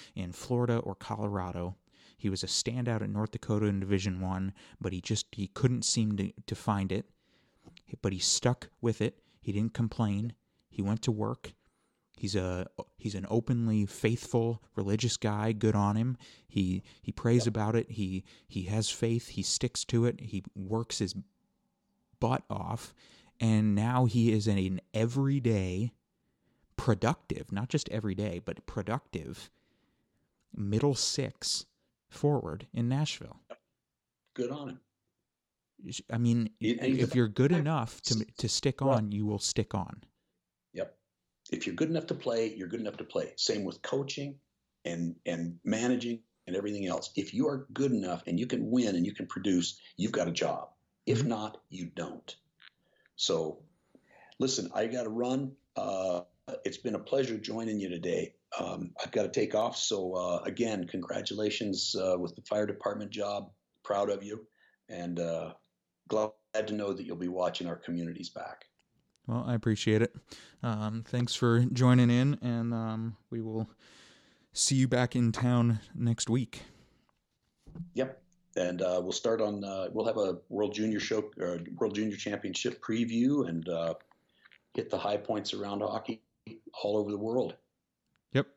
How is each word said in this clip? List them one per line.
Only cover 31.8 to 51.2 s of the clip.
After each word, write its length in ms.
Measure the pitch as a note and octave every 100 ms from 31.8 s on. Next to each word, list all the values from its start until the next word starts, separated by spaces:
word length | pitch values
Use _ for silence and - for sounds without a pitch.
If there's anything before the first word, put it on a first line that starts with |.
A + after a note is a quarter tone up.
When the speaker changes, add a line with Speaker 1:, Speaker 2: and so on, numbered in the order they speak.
| _ _ _
Speaker 1:
forward 580 | - D3 C#3+ - E2+ -
in 160 | - A#2+
Nashville. 520 | C3 D3+ - - - - - _ _ _ _ _ _ _
Speaker 2:
Good 160 | - A#2+
on 180 | D3 C#3
him. 100 | - _ _ _ _ _ _ _ _ _ _ F#3 B2+ -
Speaker 1:
I 80 | A#2
mean, 320 | A#2+ A#2+ A2 -
Speaker 2:
He, 180 | A2 A#2
and 160 | C3
he's 80 | C3
Speaker 1:
if 120 | B2
you're 140 | B2+ A#2
good 240 | G#2+ C#3
enough 480 | E3+ D3 D#3+ A#2 -
to, 120 | -
Speaker 2:
Right. 240 | A2+ G#2+ -
Speaker 1:
to 100 | A2+
stick 320 | - C#3 -
on, 320 | C3+ B2+ G#2+
you 140 | G#2 G#2
will 120 | G#2
stick 360 | - - G#2
on. 280 | G2+ - - - _ _ _ _ _ _
Speaker 2:
Yep. 240 | - - - _ _ _ _ -
If 160 | - -
you're 80 |
good 160 | F2 D#3
enough 160 | E3 -
to 80 |
play, 400 | C3 - A#2 A2+
you're 140 | A2 F#2
good 120 | A2+
enough 160 | G#2+ -
to 60 |
play. 280 | - - D2+ -
Same 280 | - A2
with 180 | F#2+ -
coaching 540 | - C3+ C#3 - C#3+ C#3 _ _ _ _
and, 320 | E2+ E2+ E2+ E2+ -
and 320 | E2 E2+ E2+
managing 560 | - A2 B2 A#2+ A#2 A#2 _ _ -
and 100 | F#2
everything 300 | G2+ G#2 F#2+
else. 240 | E2+ - -
If 180 | G2
you 140 | G2+ D3
are 180 | C#3 -
good 200 | - C3+
enough 300 | A#2 F#2 F2 -
and 140 | F2
you 60 | A#2+
can 240 | A#2 A2
win 260 | B2 A2+ F2+
and 80 |
you 80 | F#2
can 140 | G2+ -
produce, 520 | - G2+ F2+ E2+ - - -
you've 160 | G2+
got 160 | - F2
a 40 |
job. 380 | E2 C#2+ - - _ _ _
If 140 | -
Speaker 1:
Mm-hmm. 100 | A#2+